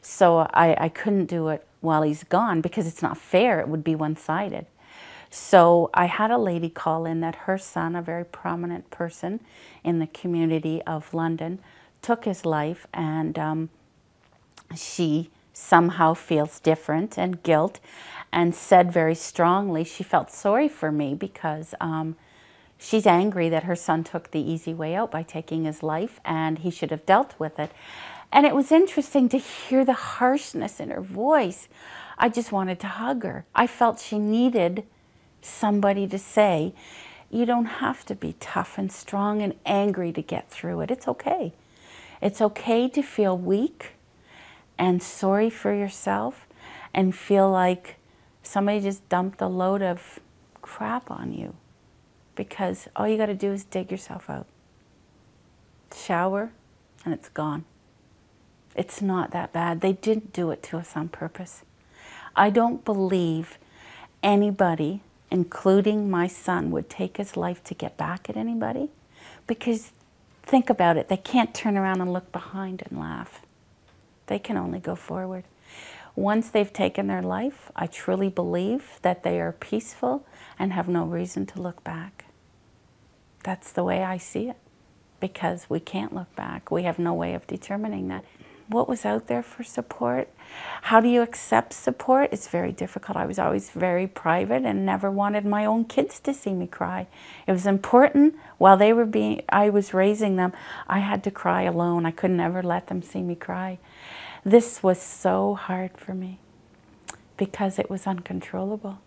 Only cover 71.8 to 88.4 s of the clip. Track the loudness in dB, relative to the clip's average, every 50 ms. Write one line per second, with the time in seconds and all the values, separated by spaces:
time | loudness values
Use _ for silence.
71.8 | 0 0 0 0 -2 -2 -4 -4 -6 -8 -12 -12 -12 -10 -10 -10 -8 -8 -10 -12
72.8 | -12 -12 -10 -10 -8 -8 -8 -8 -10 -12 -16 -20 -20 _ _ _ _ _ _ _
73.8 | _ _ _ _ _ _ _ _ _ -6 -6 -6 -4 -4 -4 -4 -4 -4 -6 -6
74.8 | -6 -8 -8 -8 -10 -10 -8 -8 -8 -8 -10 -12 -14 _ _ _ _ -20 -20 -20
75.8 | -20 -20 -20 -20 -20 -12 _ -2 0 2 2 2 0 2 2 0 0 0 0 0
76.8 | 0 0 0 -2 -4 -2 -4 -4 -4 -4 -4 -4 -4 -6 -8 -10 -20 -14 -8 -6
77.8 | -6 -6 -8 -8 -4 -2 -2 0 0 -2 -2 -4 -4 -2 -2 -2 -2 -2 -4 -4
78.8 | -6 -12 -20 -4 -2 -2 -2 0 -2 -2 -2 -2 -4 -6 -8 -10 -10 -6 -6 -6
79.8 | -6 -8 -10 -4 -2 -2 -2 -4 -6 _ -20 -20 -20 -20 -8 -6 -4 -4 -2 -4
80.8 | -2 -2 -2 -2 -2 -2 -4 -6 -6 -6 -6 -8 -8 -8 -8 -10 -10 -10 -10 -10
81.8 | _ -12 -10 -10 -12 -14 _ -20 -20 -20 _ _ _ _ _ _ _ _ _ _
82.8 | _ _ _ _ _ _ _ _ _ _ _ _ -8 -6 -6 -6 -8 -8 -4 -2
83.8 | -2 0 0 -2 -2 -4 -6 -8 -10 -8 -8 -6 -6 -6 -10 _ _ _ _ _
84.8 | _ _ _ _ _ _ _ _ -8 -8 -6 -4 -4 -4 -4 -4 -6 _ -6 -6
85.8 | -6 -6 -8 -8 -6 -6 -8 -10 -10 _ _ -12 -10 -10 -10 -12 -6 -4 -4 -2
86.8 | -2 -2 -2 -2 -2 -2 -2 -2 -4 -4 -6 -8 -8 -10 -12 -12 -8 -8 -6 -6
87.8 | -6 -6 -6 -6 -6 -6 -8 -10 -12 -16 _ -20